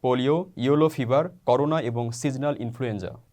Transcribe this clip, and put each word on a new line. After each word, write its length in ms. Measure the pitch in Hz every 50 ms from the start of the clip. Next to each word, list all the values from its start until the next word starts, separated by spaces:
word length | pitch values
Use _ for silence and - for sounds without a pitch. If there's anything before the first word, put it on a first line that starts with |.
| -
পোলিও, 320 | 127 127 127 127 135 147 165 180 - - - 117
ইয়েলো 240 | 131 143 151 156 160 156
ফিভার, 280 | - 131 113 127 139 160 180 - - _ -
করোনা 280 | 123 127 143 147 156 165 135 117
এবং 140 | 117 120 120 117 117 120
সিজনাল 360 | - 151 131 131 139 147 143 - 120
ইনফ্লুয়েঞ্জা। 460 | 117 117 - 131 120 107 101 92 90 - - _ _